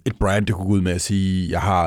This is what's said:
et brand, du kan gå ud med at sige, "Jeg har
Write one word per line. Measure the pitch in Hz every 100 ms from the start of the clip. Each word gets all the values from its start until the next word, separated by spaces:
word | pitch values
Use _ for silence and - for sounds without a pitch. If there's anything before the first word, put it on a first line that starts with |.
et | - -
brand, | 98 101
du | 104
kan | 90
gå | 92
ud | 101
med | 90
at | 87
sige, | - 101 95 92 87
"Jeg | 82
har | 85 92